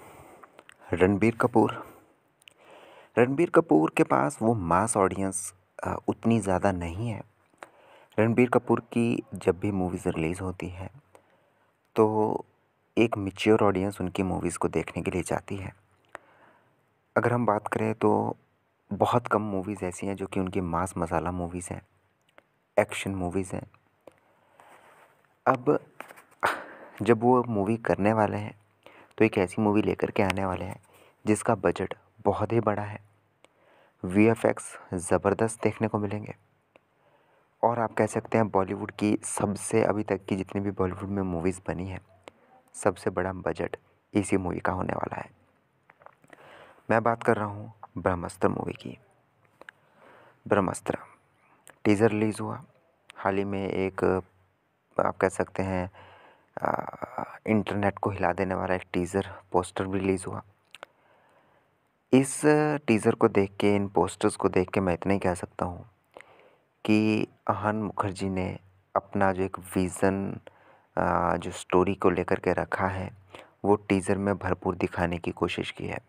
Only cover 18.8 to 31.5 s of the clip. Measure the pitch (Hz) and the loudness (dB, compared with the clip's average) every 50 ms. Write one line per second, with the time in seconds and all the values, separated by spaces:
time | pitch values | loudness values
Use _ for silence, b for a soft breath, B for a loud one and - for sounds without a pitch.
18.8 | _ _ 104 92 110 - - 123 117 - - 104 104 107 98 95 92 101 104 95 | _ _ -4 -2 0 2 2 0 0 0 0 0 0 -2 -4 -4 -4 -6 -6 -6
19.8 | 98 90 87 - - 98 98 90 95 - - 95 92 90 - 101 92 87 85 82 | -6 -8 -6 -6 -6 -8 -6 -6 -8 -6 -4 -4 -4 -2 -2 -4 -2 -2 -2 -2
20.8 | 90 95 - 90 85 82 87 80 78 87 90 90 87 85 87 87 - - - - | -2 -2 -4 -4 -4 -2 -2 -2 -2 -2 -4 -4 -6 -6 -8 -10 -10 -10 -12 -14
21.8 | - _ _ _ _ _ _ _ _ _ _ - _ _ _ _ _ _ _ - | -14 _ _ _ _ _ _ _ _ _ _ -20 _ _ _ _ _ _ _ 0
22.8 | 107 - - - - 98 98 95 90 87 87 98 92 92 92 - - - - _ | 0 0 -2 -6 -6 -4 -4 -4 -4 -4 -2 -4 -4 -4 -8 -10 -10 -12 -16 _
23.8 | _ _ _ _ _ - - b b b b b b b b b b b b b | _ _ _ _ _ -20 -20 b b b b b b b b b b b b b
24.8 | b b b b b b b b b b _ _ _ 123 131 123 123 143 156 - | b b b b b b b b b b _ _ _ 0 0 2 2 0 0 0
25.8 | - - _ - - - - - - _ _ _ - B B B B B B B | -2 -8 _ -20 -20 -20 -20 -20 -20 _ _ _ -4 B B B B B B B
26.8 | B B B B 104 107 117 110 117 123 127 123 120 120 113 101 98 104 113 113 | B B B B 2 2 4 4 6 4 4 4 2 0 0 0 0 0 -2 0
27.8 | - - 85 - 98 104 113 110 107 101 101 104 104 107 - - _ _ _ _ | 0 0 0 2 2 2 4 4 2 2 0 -2 -6 -10 -12 -16 _ _ _ _
28.8 | B B B B B B B - 110 110 - 107 92 87 - - 110 104 101 107 | B B B B B B B 2 2 4 4 4 2 2 2 2 2 4 4 4
29.8 | 98 92 90 - - - - - 104 95 95 98 98 95 90 - 90 92 - - | 2 2 0 0 -2 -2 0 0 0 0 0 -2 -2 -4 -4 -4 -6 -10 -12 -14
30.8 | b b b b b b b _ - 104 107 104 - - | b b b b b b b _ 0 0 0 2 2 0